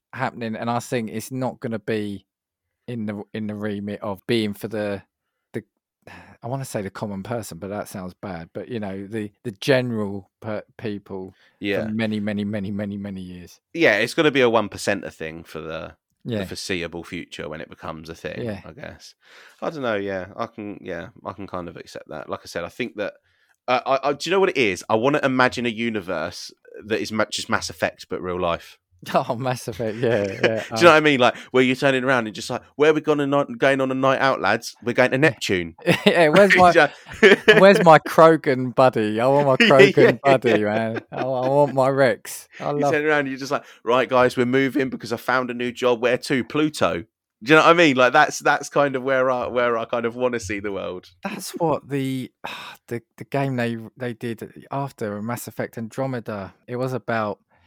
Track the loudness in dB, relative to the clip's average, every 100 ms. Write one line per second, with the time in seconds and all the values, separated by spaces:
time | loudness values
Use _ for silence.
0 | _ -8 -8 -6 -8 -6 -4 -6 -4 -6
1 | -6 -10 -10 -8 -8 -8 -8 -8 -6 -6
2 | -6 -10 _ _ _ _ _ _ -12 -10
3 | -8 -10 -10 -10 -8 -6 -6 -6 -8 -8
4 | -8 -8 -2 0 0 -4 -8 -6 -6 -6
5 | -12 _ _ _ _ -14 -14 _ _ _
6 | -20 -20 -20 _ -10 -10 -6 -6 -6 -8
7 | -8 -8 -8 -8 -10 -12 -10 -8 -10 -12
8 | -12 -12 -12 -12 -12 -14 -10 -8 -8 -10
9 | -10 -8 -10 _ -14 -6 0 2 0 -4
10 | -6 -8 -14 _ -12 -10 -12 -12 -10 -10
11 | -12 -14 -14 _ _ -10 -4 -4 -4 -4
12 | -4 -4 -4 -4 -4 -6 -8 -8 -8 -8
13 | -10 -12 -14 -16 -18 -20 _ 0 2 4
14 | 0 2 2 4 4 4 0 -4 -4 -4
15 | -6 -10 -12 -12 -14 -14 -10 -12 -12 -18
16 | _ _ -8 -6 -6 -10 -6 -6 -6 -10
17 | -12 -12 -12 -12 -12 -12 -14 -14 -14 -12
18 | -14 -12 -12 -10 -10 -10 -14 -18 -18 -18
19 | -20 _ _ -20 -20 -12 -10 -6 -4 -4
20 | -4 -6 -8 -10 -12 -10 -12 -12 -10 -12
21 | -12 -14 -14 -12 -12 -10 -12 -14 -16 -18
22 | -14 -14 -10 -12 -10 -10 -10 -8 -10 -6
23 | -8 -10 _ _ _ _ -2 -2 0 -2
24 | -2 -4 -2 0 0 2 0 0 -2 0
25 | 0 0 0 2 0 0 -4 -4 -4 -6
26 | -6 -6 -6 -10 -16 _ _ -16 -6 -6
27 | -4 -2 -2 -4 -4 -4 -4 -4 -4 -4
28 | -12 -8 -6 -4 -2 -4 -8 -20 _ _
29 | -4 -2 -2 -4 -4 -6 -8 -8 -6 -2
30 | 0 0 -2 -2 -2 -2 -6 4 6 8
31 | 6 4 2 2 -2 2 2 2 0 0
32 | 0 0 -2 -8 -8 -10 -8 0 2 2
33 | 2 0 2 0 0 0 0 2 0 0
34 | 2 2 2 0 0 -2 -4 -10 -4 2
35 | 2 4 2 0 -2 -2 -4 -6 -2 2
36 | 4 4 6 6 6 8 6 6 4 0
37 | -14 6 6 8 8 8 10 8 10 8
38 | 8 8 8 8 2 -2 0 4 4 4
39 | 0 0 2 4 4 4 6 8 8 8
40 | 4 4 4 4 4 2 0 -2 -2 -6
41 | -10 -8 -4 -2 0 2 2 2 2 4
42 | 2 2 -6 -16 -18 -10 -6 -2 0 0
43 | 0 0 -2 -6 -6 -6 -6 -8 0 2
44 | 2 4 2 2 0 2 0 0 -4 -6
45 | -8 -6 -2 -2 -2 -6 -6 -2 0 2
46 | 0 0 -2 -4 -2 -2 -2 0 -2 -2
47 | -8 _ _ _ 4 6 8 6 6 6
48 | 4 6 4 2 0 0 0 0 0 0
49 | -2 0 0 -2 -2 -2 0 -2 -4 -4
50 | -4 -2 -2 -2 -6 -8 -6 -8 -8 -10
51 | -16 _ -12 -10 -12 -4 -2 -2 -4 -6
52 | -4 -6 -8 _ -16 -14 -16 -18 -12 -12
53 | -12 -20 -8 -4 -4 -2 -4 -6 -12 -12
54 | -10 -8 -8 -8 -12 -16 -10 -8 -8 -8
55 | -8 -6 -6 -8 -8 -10 -10 -8 -10 -6
56 | -6 -6 -8 -10 -10 -14 -12 -8 -6 -6
57 | -4 -2 -2 -6 _ _